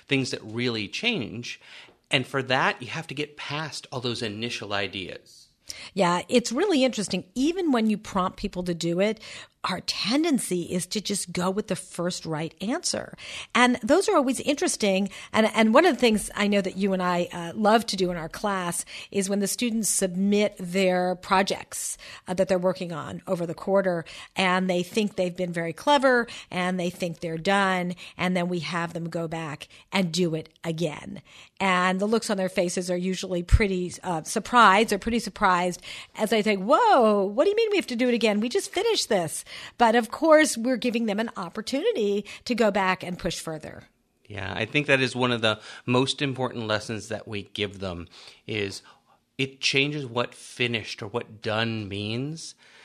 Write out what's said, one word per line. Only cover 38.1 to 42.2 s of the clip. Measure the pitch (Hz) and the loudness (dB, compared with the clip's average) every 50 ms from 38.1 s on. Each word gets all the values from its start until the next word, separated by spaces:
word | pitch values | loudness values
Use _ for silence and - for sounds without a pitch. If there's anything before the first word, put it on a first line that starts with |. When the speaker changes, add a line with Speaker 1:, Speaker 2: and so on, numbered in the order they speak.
| 240 | 2
Speaker 2:
again? | 226 226 214 202 208 | 2 2 2 2 2
We | 214 254 | 0 0
just | - 392 - - - | -2 -2 -4 -2 -4
finished | 349 427 466 415 - - - | -2 0 0 0 0 0 0
this." | 226 185 170 151 - - - - - - - - - - | 0 0 0 -2 -6 -8 -12 -12 -16 -16 -16 -8 0 2
But | 240 226 220 | 4 4 4
of | 240 226 - - | 4 2 0 -4
course, | - 302 320 302 311 311 302 - | 0 6 8 8 8 8 6 2
we're | 233 220 254 262 | -2 -2 -2 0
giving | 208 247 247 214 240 233 | 0 0 -2 0 0 0
them | 220 190 208 | -2 -2 -2
an | 226 220 - | -4 -4 -6
opportunity | - 185 170 - 220 208 - 254 277 359 480 427 269 208 202 202 208 | -8 -10 -8 -8 -10 -8 -4 -4 -2 0 0 0 0 0 0 0 -2